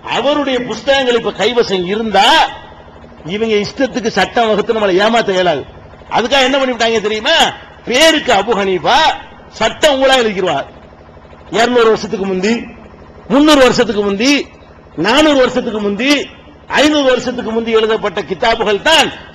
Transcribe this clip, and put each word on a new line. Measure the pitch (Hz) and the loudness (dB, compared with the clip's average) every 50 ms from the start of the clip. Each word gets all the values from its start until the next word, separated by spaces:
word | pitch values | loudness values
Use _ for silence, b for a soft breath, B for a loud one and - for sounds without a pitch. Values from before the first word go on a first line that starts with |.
| - | -8
அவருடைய | 113 139 190 233 277 294 294 277 269 262 240 | -6 -6 -2 0 0 0 0 -2 -2 -4 -4
புஸ்தகங்கள் | 247 - 220 220 - 277 269 277 269 247 240 | -4 -6 -8 -6 -2 0 0 0 2 0 0
இப்ப | 233 - 208 | 0 -2 -4
கைவசம் | 202 - 190 214 247 240 220 - 196 185 175 | -4 -2 -2 0 2 0 0 0 -2 -4 -2
இருந்தா | 175 202 220 233 220 190 196 208 247 311 311 247 - - - - - - - - - - - - - - - - | -2 -4 -4 -2 0 2 2 4 4 4 2 2 0 -4 -14 -20 -20 -20 -20 -20 -20 -20 -20 -20 -20 -20 -16 -12
இவங்க | 151 185 208 226 226 214 | -8 -6 -4 -2 0 0
இஷ்டத்துக்கு | 208 202 - - - 269 254 - 247 196 220 | 0 -2 -4 -2 -4 -4 -2 -2 -4 -6 -4
சட்டம் | - 202 185 180 - 247 233 220 | -2 -2 -2 0 0 0 0 2
வகுத்து | 214 202 202 - 226 | 0 -2 0 -2 -2
நம்மளை | 220 208 196 | 0 0 0
ஏமாத்த | 175 185 214 226 233 233 - 196 | 2 2 2 2 2 2 0 0
இயலாது. | 190 180 185 175 156 131 - - - - - - - - - - | 0 0 0 0 0 -2 -6 -10 -18 -20 -20 -20 -20 -20 -12 -4
அதுக்காக | - 190 220 240 269 277 | -4 -2 -2 0 0 0
என்ன | 254 254 269 277 | 2 2 0 0
பண்ணிவிட்டாங்க | 269 254 247 214 233 226 226 220 | 0 -2 -2 -2 0 0 0 0
தெரியுமா? | 185 208 220 214 220 285 330 311 240 175 120 - - - - - - | -2 -2 -4 -2 -2 0 2 2 2 0 -2 -8 -20 -20 -20 -16 -8
பேருக்கு | - 233 269 311 320 320 294 - 247 | -4 0 4 4 4 4 2 0 2
அபு | 233 190 196 226 | 0 0 2 0
ஹனீஃபா, | 233 190 202 190 185 175 143 175 233 294 320 285 - - - - - - - - | -2 0 0 -2 -2 0 0 2 2 4 2 2 0 -2 -10 -18 -20 -20 -20 -20
சட்டம் | - - 220 226 - - - 302 277 262 | -6 -4 -4 -4 -2 2 2 2 2 4
ஊழா | 269 269 269 | 4 4 4
எழுதிக்கிடுவார். | 262 233 220 196 185 185 175 151 139 - - - - - - - - - - - - - - - - - - | 4 2 0 -2 -2 -2 -2 -2 -2 -6 -8 -14 -20 -20 -20 -20 -20 -20 -20 -20 -20 -20 -20 -20 -20 -14 -4
இருநூறு | - 202 233 247 247 240 226 | 0 0 0 2 4 4 4
வருஷத்துக்கு | 226 214 - - 202 214 196 190 | 4 2 0 -2 -6 -6 -4 -4
முந்தி, | 196 190 185 180 214 233 233 - - - - - - - - - - - - - - | -4 -2 -2 0 0 -2 -2 -4 -12 -18 -20 -20 -20 -20 -20 -20 -20 -20 -20 -6 0
முந்நூறு | 196 277 294 311 302 277 | 2 4 4 6 6 6
வருஷத்துக்கு | 262 247 208 - 240 196 220 208 | 6 4 4 2 0 0 0 -2
முந்தி, | 202 202 202 196 233 269 285 262 - - - - - - - - - - - | -2 -2 -2 0 0 0 0 0 -2 -8 -16 -20 -20 -20 -20 -20 -20 -16 -8
நானூறு | - 165 202 240 294 311 311 294 | -4 -2 0 2 2 2 4 4
வருஷத்துக்கு | 269 254 233 - 247 - 233 208 214 | 2 2 2 0 -4 -4 -4 -6 -4
முந்தி, | 208 202 202 190 240 - 294 269 - - - - - - - - - - | -4 -4 -4 -2 0 0 0 -2 -2 -8 -14 -20 -20 -20 -20 -20 -12 -6
ஐந்நூறு | - 202 269 302 302 294 277 262 | -2 0 0 2 2 2 2 2
வருஷத்துக்கு | 254 240 - 247 247 247 202 214 | 0 0 -2 -6 -8 -6 -8 -4
முந்தி | 220 226 226 233 | -4 -4 -2 0
எழுதப்பட்ட | 226 220 220 214 220 208 185 208 - 214 | 0 2 2 2 0 -2 -2 -4 -4 -6
கிதாபுகள் | 180 151 185 156 254 226 226 226 226 202 208 196 | -6 -6 -6 -2 -2 -2 0 0 0 -2 -2 0
தான் | - 302 320 302 247 160 - - - - | 2 2 2 2 0 -2 -4 -12 -20 -20